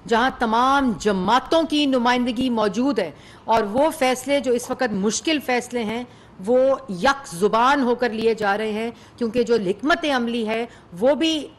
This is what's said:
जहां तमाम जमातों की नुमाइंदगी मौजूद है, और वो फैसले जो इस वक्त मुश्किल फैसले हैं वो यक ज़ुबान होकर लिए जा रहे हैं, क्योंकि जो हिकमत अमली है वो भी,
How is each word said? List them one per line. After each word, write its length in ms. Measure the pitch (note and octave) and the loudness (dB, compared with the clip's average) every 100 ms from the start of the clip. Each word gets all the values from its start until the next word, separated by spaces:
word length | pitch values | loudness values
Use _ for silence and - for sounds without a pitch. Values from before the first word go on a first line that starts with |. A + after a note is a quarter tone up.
| - | -2
जहां 240 | A3+ B3+ B3+ | 2 2 0
तमाम 520 | A3+ A3+ C4 C#4 C4 E3+ | 0 2 4 4 2 0
जमातों 680 | G#3 F#3+ F#3+ B3+ - E4 | 0 0 2 0 2 0
की 220 | D#4+ D4+ C#4+ | 2 0 2
नुमाइंदगी 600 | C4 A#3+ B3 B3 A#3 B3+ | 2 2 2 0 -2 -2
मौजूद 500 | A3+ G#3 F#3+ C4+ A3 | 0 0 0 0 0
है, 140 | E3 - - - - | -4 -8 -20 -10 0
और 160 | A3+ | 0
वो 240 | G3+ A#3+ D#4 | 2 2 0
फैसले 500 | D#4 B3+ B3 C4+ C#4+ | 2 0 0 0 0
जो 120 | B3+ | 2
इस 180 | A#3+ - | -2 -2
वक्त 220 | B3+ B3 G#3 | -4 -2 0
मुश्किल 400 | G#3 - E4 D4+ | -2 -2 -2 -2
फैसले 420 | - B3 B3 A#3+ | -2 -4 -2 -6
हैं 240 | G#3+ A#3 A#3+ - - - | -4 -6 -10 -16 -20 -10
वो 460 | F#3+ B3+ C4+ C4 - | 0 4 4 0 -4
यक 340 | F3 C4 C4+ - | -2 0 0 -4
ज़ुबान 480 | E3+ G3+ A3 B3+ C#4+ | -2 0 4 4 2
होकर 300 | B3 A#3+ A#3+ | 2 0 -2
लिए 220 | A3 A3+ | 0 -2
जा 200 | G#3+ G3+ | 0 0
रहे 180 | G#3 A3 | -2 -2
हैं, 200 | G#3+ A#3 - - - | -4 -6 -10 -14 -6
क्योंकि 260 | A3+ B3 | -4 0
जो 140 | A3 A#3 | 2 2
हिकमत 460 | F3+ - C#4+ F4 D4+ | 0 -2 0 0 0
अमली 380 | B3+ A#3 A#3 | 0 -2 -2
है 240 | G#3+ A3+ A#3+ - - | -2 -4 -6 -12 -16
वो 200 | F3 B3+ | 0 2
भी, 220 | C#4+ D#4+ D#4 - | 2 0 -2 -6